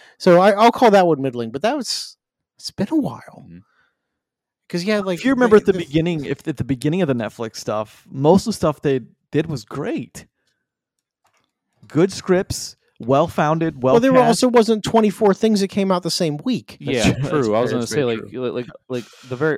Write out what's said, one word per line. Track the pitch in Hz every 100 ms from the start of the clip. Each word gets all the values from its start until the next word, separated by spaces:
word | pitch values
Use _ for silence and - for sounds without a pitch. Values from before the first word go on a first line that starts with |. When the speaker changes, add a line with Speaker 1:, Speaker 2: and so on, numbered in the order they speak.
| - -
Speaker 1:
So | - 175
I, | 196
I'll | 202 233
call | - 233
that | 196 175
one | 151
middling, | 135 120 117
but | 127
that | 208 294
was, | 240 - - - _ _ _ _
it's | -
been | - 196
a | 320
while. | 202 113 - - -
Speaker 2:
Mm-hmm. | 85 - _ _ _ _ _ _ _ _ _ _
Speaker 1:
'Cause, | 175
yeah, | 185 214
like, | 190 170
Speaker 3:
If | 247
you |
remember | 269 247 208
Speaker 1:
the, |
Speaker 3:
at | 202
the |
Speaker 1:
the | 185
Speaker 3:
beginning, | 175 147 165 165 139
if | 139 -
at | 147
the |
beginning | 123 131 147 175
of | 170
the | 123
Netflix | 104 - 113 -
stuff, | - 107 107 - _
most | 135 143 190
of | 233
the |
stuff | 196 170 143
they | 151 135 110 _ _
did | 143 160
was | 143 -
great. | 135 185 311 123 - - _ _ _ _ _ _ _ _ _ _ _ _ _ _ _ -
Good | 139 190
scripts, | - - 185 196 - - - _ -
well-founded, | 117 139 165 - 151 160 165 143
Speaker 1:
Well, | 127 180
there | 254
Speaker 3:
well-cast. | 254 240 -
Speaker 1:
also | 254
wasn't | 240 214 220
twenty-four | - 226 214 - 214
things | 190 226 208
that | 196
came | - 196
out | 180
the | 175
same | - 170 147
week. | 247 214 - -
Speaker 2:
Yeah, | 139 131 107
Speaker 3:
That's | - 143
true. | 151
Speaker 2:
true. | 117 107
I |
was | 120
Speaker 3:
That's |
Speaker 2:
gonna | 123 117
say, | 110
Speaker 3:
very | 127 113
Speaker 2:
like, | -
Speaker 3:
true. | 123 123
Speaker 2:
like, | 107 120
like, | - -
like, | 127 107 - 127
the | 123
very | 156